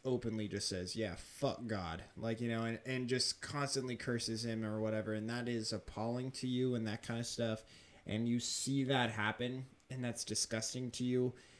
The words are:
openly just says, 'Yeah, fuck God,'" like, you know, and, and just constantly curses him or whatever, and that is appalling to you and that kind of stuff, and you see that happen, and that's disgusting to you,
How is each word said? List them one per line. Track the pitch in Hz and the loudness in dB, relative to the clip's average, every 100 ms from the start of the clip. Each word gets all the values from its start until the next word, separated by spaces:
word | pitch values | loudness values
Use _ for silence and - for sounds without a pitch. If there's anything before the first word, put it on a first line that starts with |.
openly | 131 123 117 110 104 | 0 0 0 -2 -2
just | 98 - | -2 -2
says, | - 90 | -2 -2
'Yeah, | 110 104 85 | -2 -2 -4
fuck | - - 135 - 117 | -10 -2 -2 0 -2
God,'" | 104 85 85 - | -2 -2 -4 -8
like, | - 113 113 | -6 -2 0
you | 120 | 0
know, | 113 | 0
and, | 113 113 | 0 -2
and | - 127 123 | -2 -2 2
just | 127 - - | 2 2 -2
constantly | - 143 135 139 127 117 | -4 -2 0 0 -2 -2
curses | - 120 120 113 | 0 0 0 -2
him | 117 110 107 | 0 0 0
or | 107 | 0
whatever, | 110 110 107 | 2 2 0
and | 107 110 | 0 0
that | 120 120 | -2 0
is | 117 110 | 0 0
appalling | 107 - - 113 123 127 | -4 -4 -4 -2 0 -2
to | - 127 | -2 0
you | 123 127 | 4 4
and | 120 110 | 4 0
that | 107 | -2
kind | - 117 | -2 -2
of | |
stuff, | 120 - 117 110 - - - - - | -2 0 0 0 -4 -20 -20 -12 -2
and | 107 117 | 0 4
you | 120 | 2
see | - - 135 139 | 2 -2 2 2
that | 131 135 117 | 4 4 4
happen, | 107 104 110 123 131 131 - - | 4 2 2 0 -2 -6 -12 -10
and | 127 | -4
that's | 120 - | -2 -2
disgusting | - 110 - 110 - 127 127 | -2 0 0 0 -2 -2 -4
to | - | 0
you, | 123 127 123 123 - | 2 4 4 0 -14